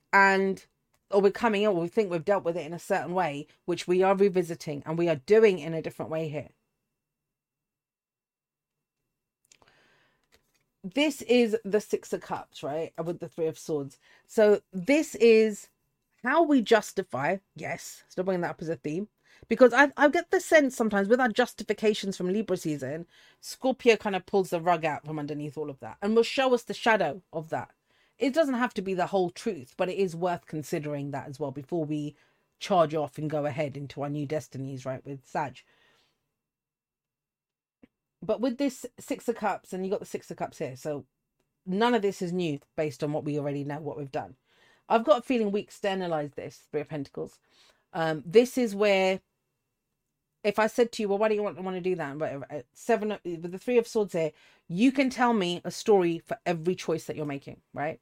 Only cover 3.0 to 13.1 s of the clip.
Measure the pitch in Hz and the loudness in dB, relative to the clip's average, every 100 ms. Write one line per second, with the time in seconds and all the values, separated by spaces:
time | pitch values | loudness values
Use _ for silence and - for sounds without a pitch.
3 | 147 180 165 143 - _ - 170 - 180 | -2 -2 -2 -4 -10 _ -6 -4 0 2
4 | 190 196 202 180 160 165 - 143 156 165 | 4 4 4 2 -2 -4 -8 -10 -6 -2
5 | 170 151 - 214 220 180 151 160 160 - | 0 0 4 6 6 4 -2 -6 -6 -8
6 | 120 160 160 147 - _ _ _ _ _ | -8 -6 -6 -8 -10 _ _ _ _ _
7 | _ _ _ _ _ _ _ _ _ _ | _ _ _ _ _ _ _ _ _ _
8 | _ _ _ _ _ _ _ _ _ _ | _ _ _ _ _ _ _ _ _ _
9 | _ _ _ _ _ _ _ _ _ _ | _ _ _ _ _ _ _ _ _ _
10 | _ _ _ _ _ _ _ _ 190 269 | _ _ _ _ _ _ _ _ -8 0
11 | 302 - - 247 233 214 202 208 - 202 | 0 0 2 4 4 0 -2 -2 0 -4
12 | - 185 - 156 - - 147 151 160 - | -4 -8 -6 -10 -10 -10 -6 -4 -6 -6
13 | 165 | -8